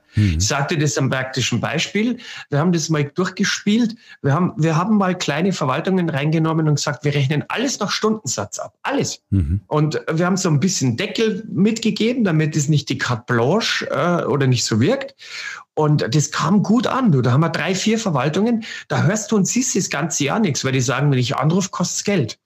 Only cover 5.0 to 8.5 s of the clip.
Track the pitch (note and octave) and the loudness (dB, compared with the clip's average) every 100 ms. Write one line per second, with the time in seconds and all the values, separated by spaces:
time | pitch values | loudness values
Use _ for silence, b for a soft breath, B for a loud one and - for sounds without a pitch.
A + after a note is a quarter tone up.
5 | F#3 F3+ - C#3+ F#3+ F3+ C#3+ C3+ F3 F#3 | 2 0 -2 0 0 0 -2 -2 0 0
6 | E3+ C#3 D3 D#3+ D#3+ D#3+ D#3 D3 - D3 | 0 0 0 2 2 2 2 2 -2 -2
7 | D3 C#3 C3+ D3 - F#3+ B3+ - G3+ - | -2 0 0 0 -2 -4 -4 -2 -4 0
8 | G#3+ A3 - - G2+ | 0 -2 -4 -6 -6